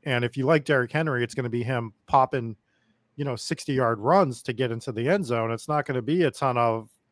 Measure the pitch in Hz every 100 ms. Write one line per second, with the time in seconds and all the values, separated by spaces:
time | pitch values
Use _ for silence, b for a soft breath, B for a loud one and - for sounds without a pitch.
0 | - 123 120 - 135 160 147 139 120 151
1 | 160 127 120 - 120 120 117 127 117 -
2 | - 139 131 135 113 107 _ _ _ _
3 | _ - 139 123 - 160 - 131 120 113
4 | 113 185 160 120 - 113 127 117 - 110
5 | 123 196 143 117 113 113 - 151 143 127
6 | 113 175 156 - 135 120 117 113 110 _
7 | _